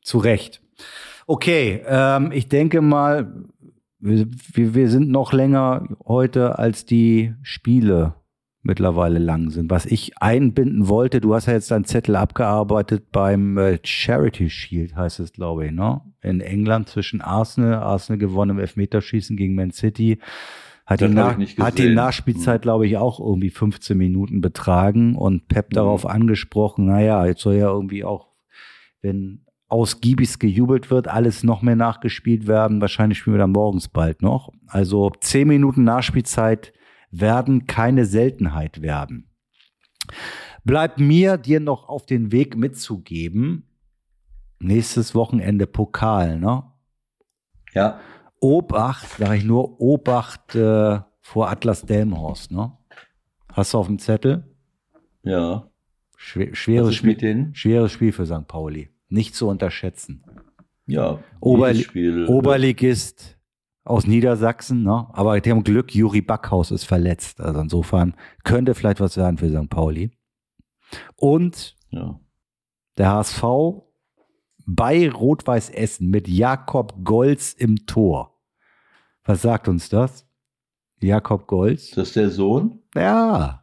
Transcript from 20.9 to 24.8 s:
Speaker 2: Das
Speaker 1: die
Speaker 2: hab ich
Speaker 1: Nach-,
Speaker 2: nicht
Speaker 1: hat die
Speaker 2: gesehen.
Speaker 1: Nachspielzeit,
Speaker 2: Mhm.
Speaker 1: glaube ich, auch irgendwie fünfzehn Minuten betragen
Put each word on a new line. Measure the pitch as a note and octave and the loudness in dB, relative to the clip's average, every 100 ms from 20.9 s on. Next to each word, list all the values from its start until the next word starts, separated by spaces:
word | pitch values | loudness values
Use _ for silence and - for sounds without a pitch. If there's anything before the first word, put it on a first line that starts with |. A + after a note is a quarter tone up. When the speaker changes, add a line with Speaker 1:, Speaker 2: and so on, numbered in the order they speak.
| G2 | 0
Speaker 2:
Das | G#2 | 4
Speaker 1:
die | G#2 | 4
Speaker 2:
hab | A#2+ | 2
ich | |
Speaker 1:
Nach-, | G#2+ | 0
Speaker 2:
nicht | G2 - | -4 -2
Speaker 1:
hat | A2 - | -2 2
die | |
Speaker 2:
gesehen. | B2 A2+ | 4 4
Speaker 1:
Nachspielzeit, | B2 - - A#2 B2+ A#2 | 2 -2 -4 -2 0 0
Speaker 2:
Mhm. | |
Speaker 1:
glaube | A#2 A2 G#2+ | 2 2 2
ich, | G#2+ | 2
auch | A#2+ - | 0 -2
irgendwie | G#2+ F#2 F#2+ | -2 -2 -2
fünfzehn | - G#2+ - - F#2+ | -2 -2 -2 -2 0
Minuten | F#2 F#2 G2 G#2 | 2 0 -2 -2
betragen | F2 - - F2+ | -2 -4 0 2